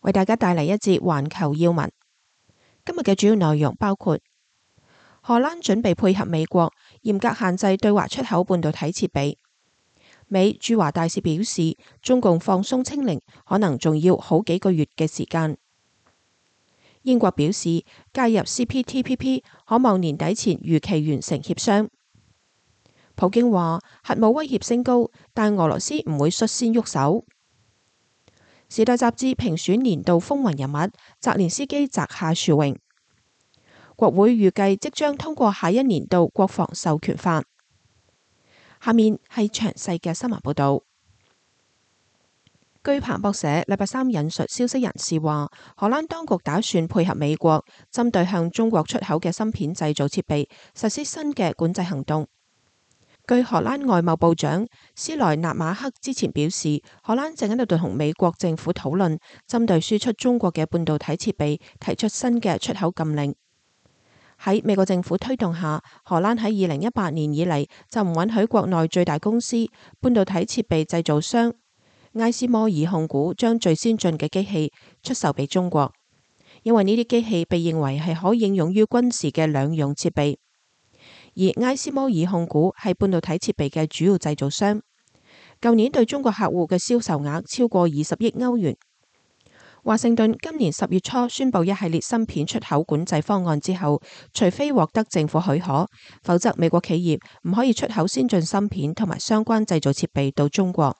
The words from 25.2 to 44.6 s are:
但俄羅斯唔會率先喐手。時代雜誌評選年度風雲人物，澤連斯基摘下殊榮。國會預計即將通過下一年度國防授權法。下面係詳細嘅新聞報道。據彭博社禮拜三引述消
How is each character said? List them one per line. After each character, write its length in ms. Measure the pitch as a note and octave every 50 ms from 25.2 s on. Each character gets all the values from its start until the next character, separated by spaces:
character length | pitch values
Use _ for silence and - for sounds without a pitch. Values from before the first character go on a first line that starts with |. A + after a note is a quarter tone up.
| - _ _
但 200 | - A3 G#3+ G#3
俄 140 | G3 E3+ D#3
羅 100 | A2+ -
斯 160 | - - D4+ D#4 - -
唔 120 | D#3 C#3+
會 100 | C#3 D#3
率 160 | F3+ - A3+
先 260 | A3 - - B3 A3+ A3+
喐 120 | A#3+ A3+ -
手。 380 | - - C3+ C#3+ E3+ A#3 - _ _ _ _ _ _ _ _ _ _ _ _ _ _ _ _ _ _ _ _ _ _ _ _ _ _ _ _ _
時 160 | - - A3
代 80 | A#3 B3
雜 180 | A#3+ B3 A#3 -
誌 220 | - - C4 C4
評 160 | - - A#3
選 260 | D#3 E3+ - - F#3 A3+ C4
年 200 | B3+ F3+ D3+ -
度 160 | - F3 E3+
風 220 | F3 - C#4+ C#4
雲 180 | C4+ A3 D3+ C#3
人 80 | C3+
物， 240 | C3+ C#3+ D3 D#3+ G3+ - _ _ - _ _
澤 160 | - B3+ -
連 140 | - F#3+ E3+
斯 160 | - - C#4+
基 200 | C#4 - C#4+ C#4+
摘 220 | C4+ - - D#3 -
下 220 | - - F#3+ D#3+ E3
殊 220 | - - - D#3
榮。 180 | C#3+ D#3 C#3+ C3 - _ _ _ _ _ _ _ _ _ _ _ _ _ _ _ _ _ _ _ - - - _
國 140 | - - F#3+
會 220 | - F3+ G3+ A3+ B3
預 180 | A3+ G3+ F#3
計 240 | - - G3+ G3 G3
即 120 | G3+ - D4
將 260 | - - D#4 D4 C#4+
通 200 | C4+ - E4 D#4
過 180 | - C4 G#3+ G3
下 180 | - - E3
一 120 | F#3 A#3+ C4+
年 240 | C4 G3+ D3 -
度 200 | - - F3+ E3+ -
國 180 | _ - G3
防 280 | G3 - - F3+ - -
授 240 | - - F3 D#3 D3+
權 140 | - - - D3+
法。 260 | - F#3 E3 D#3 - _ _ _ _ _ _ _ _ _ _ _ _ _ _ _ _ _ _ _ _ _ _ _ _ _ - _ -
下 120 | B3 A#3
面 240 | A#3 G#3+ A3 G#3+ - _ _
係 160 | - - G#3
詳 280 | G#3 - - A3+ G#3 -
細 240 | - - - F3 E3+
嘅 160 | - F3+ D#3+
新 160 | - - B3
聞 100 | A3+ -
報 140 | - - D3
道。 280 | - C#3+ C#3 C#3 - _ _ _ _ _ _ _ _ _ _ _ _ _ _ _ _ _ _ _ _ _ _ _ _ _ _ _ _ _ _ _ _ _ _ _ _ _ _ _ _ _
據 160 | - C#4+ C#4+
彭 220 | - A#3+ F3 -
博 100 | G3+ G3+
社 160 | G3+ - -
禮 300 | D#3 C#3+ E3 - - G3
拜 80 | G3 G3+
三 260 | F#3+ - C4 C4 C4
引 200 | A#3 D#3+ D3 D#3
述 120 | - - - -
消 180 | - -